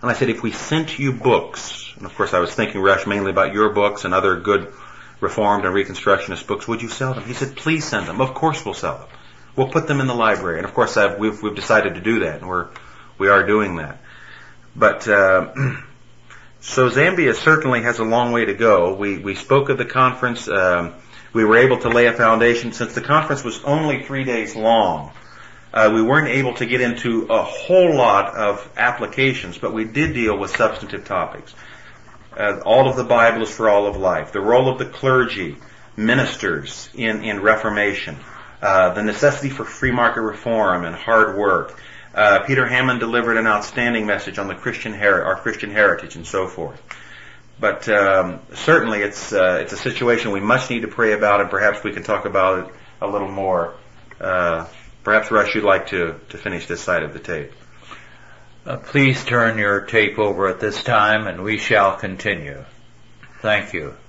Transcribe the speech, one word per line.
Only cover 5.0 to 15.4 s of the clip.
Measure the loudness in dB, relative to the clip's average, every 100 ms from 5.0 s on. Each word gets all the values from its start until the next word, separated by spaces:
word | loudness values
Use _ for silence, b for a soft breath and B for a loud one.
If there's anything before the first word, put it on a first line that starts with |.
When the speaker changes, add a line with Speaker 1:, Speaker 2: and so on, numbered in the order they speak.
| B B
Speaker 1:
Reformed | -6 0 2 2
and | 0 0
Reconstructionist | -2 -4 0 0 0 -10 -6
books, | -8 -4
"would | -6
you | -6
sell | -6 -6
them?" | -6 -8
He |
said, | -8 -8 -6
"Please | -2 -2 -2
send | -4 -4
them. | -2
Of | -2
course | 0 -2 -2 -8
we'll |
sell | -6 -6 -8
them. | -12 B B B B -2
We'll | 0
put | 0 -2
them | -2
in | 0
the | 2
library." | 2 2 -2 -6
And | -4
of |
course | 0 0 2
I've, | 2 2
we've, | -2 -2
we've | -8 -8
decided | 0 2 2 -4
to |
do | -2 0
that, | -2 -6
and | -6
we're, | -6 -6 B B B B B
we | 4
are | 4 6
doing | 2 0 -4
that. | -10 -14 B B B B B B B 2
But, | 2 2 2
uh, | 4 6 4